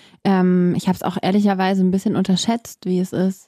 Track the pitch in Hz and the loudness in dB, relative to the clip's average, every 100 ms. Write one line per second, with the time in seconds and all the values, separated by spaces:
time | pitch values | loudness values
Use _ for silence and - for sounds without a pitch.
0 | - _ 196 190 180 180 180 175 190 175 | -20 _ 0 2 4 4 2 0 -2 -4
1 | - 180 - 202 202 190 190 196 185 190 | -4 -4 0 2 2 2 0 2 2 0
2 | 214 196 190 180 - 233 - - 185 180 | 0 0 0 0 0 -4 -6 -10 -4 -2
3 | 185 - 190 190 | -2 -2 -2 -4